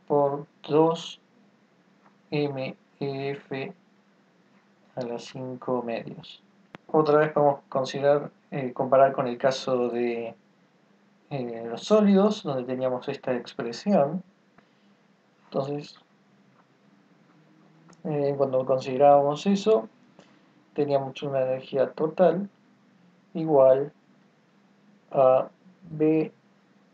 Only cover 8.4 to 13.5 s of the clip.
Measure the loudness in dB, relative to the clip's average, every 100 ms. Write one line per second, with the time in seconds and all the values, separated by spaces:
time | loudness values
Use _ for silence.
8.4 | -12 -8 -6 -4 2 6 6 4 -4 -2
9.4 | -2 -2 -2 -2 0 -2 -2 -4 -8 -12
10.4 | _ _ _ _ _ _ _ _ -12 -8
11.4 | -8 -8 -10 -8 2 4 6 6 4 0
12.4 | -4 -6 -4 -4 -2 -4 -6 -8 -4 -6
13.4 | -6